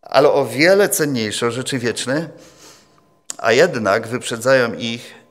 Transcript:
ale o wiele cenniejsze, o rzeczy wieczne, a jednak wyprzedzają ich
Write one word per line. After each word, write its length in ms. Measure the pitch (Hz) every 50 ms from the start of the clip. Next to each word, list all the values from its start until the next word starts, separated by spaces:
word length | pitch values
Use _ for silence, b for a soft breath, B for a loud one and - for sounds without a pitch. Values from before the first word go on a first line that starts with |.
ale 300 | _ - - 123 143 143
o 140 | - 143 139
wiele 440 | 117 110 127 151 175 196 196 208 180
cenniejsze, 580 | 202 - 156 147 139 120 110 107 101 - 123 117
o 40 |
rzeczy 280 | 117 127 127 - 143 127
wieczne, 500 | 113 120 107 - - 123 131 151 170 151 - B B B B B B B B B B B B B B _ _ _ _ _ - -
a 100 | - 113
jednak 560 | 113 120 160 160 151 123 110 98 98 117 113 110
wyprzedzają 680 | 117 123 - - 131 113 107 127 135 131 123 117 113
ich 400 | - - 117 113 120 - - - - _ _